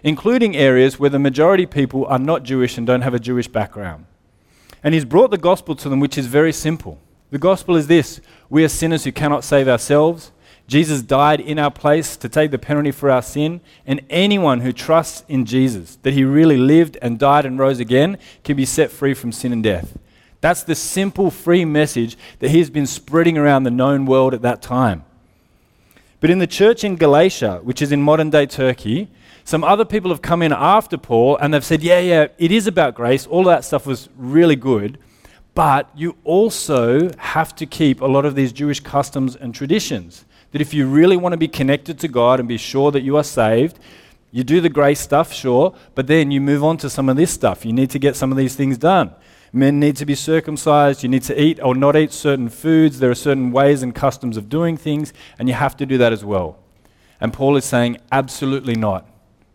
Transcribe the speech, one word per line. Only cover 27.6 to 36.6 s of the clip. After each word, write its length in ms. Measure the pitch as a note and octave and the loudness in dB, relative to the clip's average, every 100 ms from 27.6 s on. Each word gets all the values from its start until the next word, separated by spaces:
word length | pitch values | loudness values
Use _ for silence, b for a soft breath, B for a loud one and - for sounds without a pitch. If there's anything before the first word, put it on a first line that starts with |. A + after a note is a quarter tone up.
which 180 | A2 B2+ | -8 -4
is 80 | C#3+ | -2
in 100 | C#3+ | 0
modern-day 460 | D3 D#3 D#3 D3+ C#3+ | 2 2 2 2 0
Turkey, 640 | - C3 B2 G#2 C3+ G#3 b b b | 0 -2 -2 -4 -4 -6 b b b
some 200 | b D#3+ | b -2
other 200 | D#3 G3+ | 2 2
people 280 | A3+ G#3+ F#3 | 0 -4 -4
have 100 | D#3+ | -4
come 200 | - E3+ | -2 0
in 100 | E3 | 0
after 440 | D3 D3+ G#3 - D3 | 2 2 2 0 -6
Paul 400 | - A#2 B2 C#3+ | -2 2 2 2
and 140 | D3 | 0
they've 120 | D3+ | -2
said, 180 | - D#3+ | 0 -2
"Yeah, 160 | E3 F3+ | 2 2
yeah, 300 | F3+ E3 D3 - | 4 2 2 0
it 140 | E3+ | 0
is 160 | A3 G#3 | 2 0
about 260 | F3 C#3+ | 0 0
grace. 320 | A#2+ A#2+ C3 - | 0 0 0 0
All 160 | E3+ | 0
that 200 | F#3 E3 | 4 2
stuff 200 | - C#3+ | 2 -6
was 240 | C#3 B2+ - C3 | -4 -8 -10 -16
really 400 | B2+ D3+ E3+ C#3 | -2 4 4 2
good, 400 | B2+ A2+ G#2 C#3 b b b b b | 0 -2 -2 -10 b b b b b
but 360 | - D#3 C3+ - C#3+ | -2 2 0 -2 -8
you 180 | E3+ D#3+ | -10 -8
also 880 | D3 F3+ A3 - | -2 0 0 -2